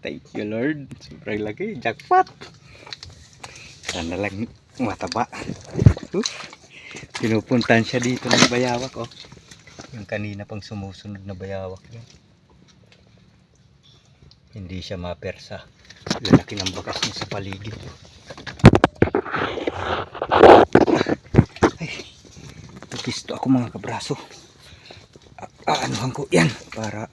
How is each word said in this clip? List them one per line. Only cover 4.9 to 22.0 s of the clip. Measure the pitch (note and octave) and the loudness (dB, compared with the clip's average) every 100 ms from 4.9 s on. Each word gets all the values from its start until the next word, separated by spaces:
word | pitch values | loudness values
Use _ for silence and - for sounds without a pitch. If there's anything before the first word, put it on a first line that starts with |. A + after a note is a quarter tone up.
| G2 - - B3 - - - - - - - - | -4 -6 -4 -4 -6 -12 -12 -10 6 6 6 -4
Whew. | - - - - - - - - - - - | -4 -4 -8 -16 -20 -20 -20 -18 -18 -14 -4
Pinupuntan | A#2 A2 - B2+ A2 A2+ | 0 0 2 0 4 2
siya | A2 B2 | 2 -2
dito | A#2+ B2+ B2 | -2 -4 0
ng | A#2+ B2 | 4 4
bayawak, | B2 B2+ B2 C3 - | 4 0 -2 -4 -8
oh. | C#3+ - - - - - - - - B2 | -12 -12 -20 -20 -20 -20 -20 -20 -18 -16
Yung | |
kanina | G2 G#2+ G#2 G2+ | -8 -8 -6 -10
pang | G2+ G#2+ | -12 -14
sumusunod | - G#2+ G2 F#2+ G#2 G2+ | -10 -10 -10 -14 -16 -14
na | G2 | -14
bayawak | F#2 F#2+ G2 F#2+ F#2+ - | -12 -10 -8 -8 -12 -18
yun. | A#2 A#2 - _ _ _ _ _ _ _ - _ _ - _ _ _ _ _ _ _ _ _ - _ _ | -20 -20 -20 _ _ _ _ _ _ _ -20 _ _ -20 _ _ _ _ _ _ _ _ _ -20 _ _
Hindi | A2+ F#2 F#2 | -16 -12 -10
siya | - F#2+ | -10 -10
mapersa. | F2 F2 F#2+ - - F#2+ - _ - - - - | -8 -8 -10 -12 -14 -16 -18 _ -20 -18 -8 -8
Lalaki | - - - G#2 | 4 4 4 -6
ng | F#2 | -6
bakas | F#2 F#2 - | -6 -8 -6
niya | A2+ - | -6 -6
sa | - | -8
paligid. | G#2 G2 F#2+ G#2 G#2+ - - - - - - - - - - - - - - - - - - - - - - - - - | -8 -8 -10 -12 -12 -16 -18 -20 -20 -20 -16 -16 8 8 8 2 2 2 2 -4 -4 -4 -4 -6 -6 -6 -6 -6 -10 0
Oh. | - - - - - - - - - - - - - - - | 10 12 12 10 6 6 2 0 -4 2 2 2 0 0 0
Ay, | D#3+ - | -10 -10